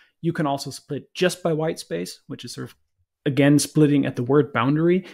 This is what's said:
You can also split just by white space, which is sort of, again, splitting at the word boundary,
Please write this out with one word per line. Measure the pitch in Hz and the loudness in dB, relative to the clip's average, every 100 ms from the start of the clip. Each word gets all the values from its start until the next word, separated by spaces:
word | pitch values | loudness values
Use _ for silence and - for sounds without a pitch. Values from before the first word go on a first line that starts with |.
| _ _ | _ _
You | 165 | -6
can | 165 151 | -2 -2
also | 139 139 | -4 -8
split | - - 139 - | -14 -12 -12 -10
just | - 180 - | -2 -2 0
by | 175 | -4
white | 156 160 - | -2 -4 -6
space, | - 170 180 - - | -10 -10 -10 -14 -16
which | 131 | -16
is | 120 | -14
sort | - 123 | -14 -14
of, | - _ _ _ _ | -16 _ _ _ _
again, | 156 131 143 147 | -4 2 4 4
splitting | - 156 151 143 127 | 4 2 4 4 0
at | |
the | - | -4
word | 123 147 139 | 2 2 2
boundary, | 120 123 151 170 185 185 | 0 0 2 2 0 -2